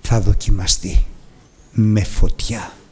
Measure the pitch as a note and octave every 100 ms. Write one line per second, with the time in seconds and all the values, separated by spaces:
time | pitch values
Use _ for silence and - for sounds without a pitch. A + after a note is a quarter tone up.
0 | - A#2 - G#2 - G#2 F#2 - F#2 F2+
1 | - - - - _ _ - - G#2+ G#2+
2 | G2 - - - - A2+ G#2 - -